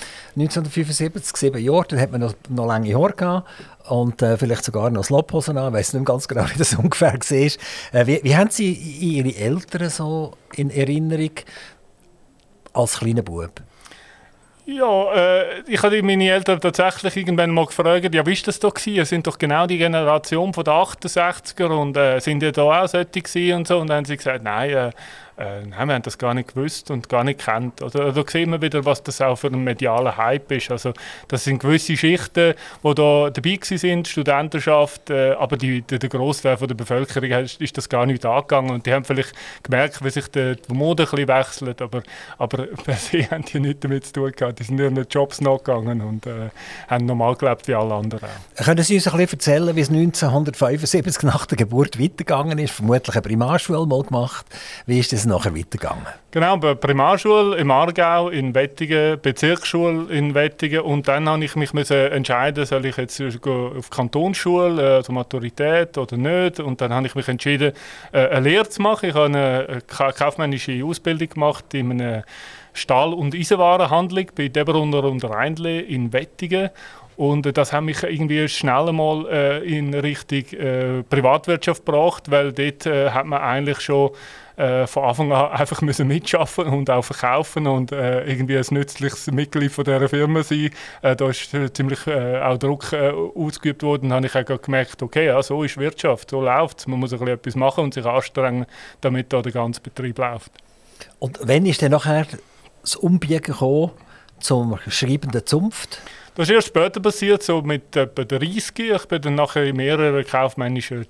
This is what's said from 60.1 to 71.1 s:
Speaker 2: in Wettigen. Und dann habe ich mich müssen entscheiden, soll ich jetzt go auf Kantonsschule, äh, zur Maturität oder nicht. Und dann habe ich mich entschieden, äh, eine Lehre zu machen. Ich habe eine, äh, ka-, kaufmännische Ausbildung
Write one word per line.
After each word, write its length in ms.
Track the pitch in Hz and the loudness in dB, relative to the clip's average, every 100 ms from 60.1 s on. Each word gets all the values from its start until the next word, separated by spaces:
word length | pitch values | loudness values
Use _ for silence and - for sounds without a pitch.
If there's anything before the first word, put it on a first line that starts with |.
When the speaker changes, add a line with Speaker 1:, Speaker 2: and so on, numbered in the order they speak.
Speaker 2:
in 220 | 151 147 | 0 2
Wettigen. 460 | 143 151 151 151 156 | 2 0 0 -2 0
Und 280 | 156 143 139 | 0 0 2
dann 200 | 143 156 | 2 2
habe 140 | 156 | 0
ich 120 | 151 156 | -2 -2
mich 160 | 143 | -2
müssen 240 | 147 143 139 | -2 2 2
entscheiden, 680 | 135 139 135 123 139 147 143 | 2 0 0 0 0 -2 -2
soll 180 | 135 | -2
ich 120 | 131 123 | -2 -4
jetzt 260 | 120 - 135 117 | -6 -6 -8 -6
go 320 | 135 127 123 135 | -4 -2 -4 -8
auf 100 | - | -8
Kantonsschule, 1080 | - 123 147 180 196 180 180 175 165 139 131 | -4 -2 0 0 0 2 4 4 4 4 4
äh, 40 | |
zur 120 | 127 | 2
Maturität 800 | 127 123 131 117 - 147 165 170 143 | -4 -4 -6 -6 -2 0 2 0 -4
oder 200 | 123 120 | -4 -2
nicht. 420 | 135 180 180 175 | 0 2 0 -2
Und 200 | 147 127 | -6 -4
dann 120 | 123 | -2
habe 140 | 120 131 | 0 -2
ich 80 | |
mich 140 | 139 127 | -4 -4
entschieden, 440 | 123 143 143 147 139 - - - | -2 0 2 0 -2 -12 -18 -2
äh, 160 | 139 131 | 2 4
eine 220 | 135 135 | 4 4
Lehre 180 | 190 - | 4 2
zu 140 | - | 0
machen. 260 | 202 214 185 | 0 2 0
Ich 60 | |
habe 120 | 151 147 | 2 2
eine, 420 | 139 135 131 135 | 2 2 0 -2
äh, 120 | 127 - | -8 -8
ka-, 260 | - 135 | -2 0
kaufmännische 720 | - 147 143 151 135 - 127 | 2 0 0 -2 -2 -4 -4
Ausbildung 440 | 143 165 - | -4 -4 -2